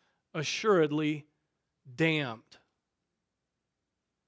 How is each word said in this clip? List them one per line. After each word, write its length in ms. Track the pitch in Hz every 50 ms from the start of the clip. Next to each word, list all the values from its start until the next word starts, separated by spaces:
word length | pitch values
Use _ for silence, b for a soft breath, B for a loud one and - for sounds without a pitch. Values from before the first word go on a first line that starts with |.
| _ _ _ _ _ _ -
assuredly 960 | 165 147 - - - - 220 202 180 156 147 147 151 156 151 156 151 143 _ _ _ _ _ _ _ _ _ _ _ _ 135 123
damned. 460 | 120 160 165 160 151 143 127 113 113 - _ - - _ _ _ _ _ _ _ _ _ _ _ _ _ _ _ _ _ _ _ _ _ _ _ _ _ _ _ _ _ _ _ _ _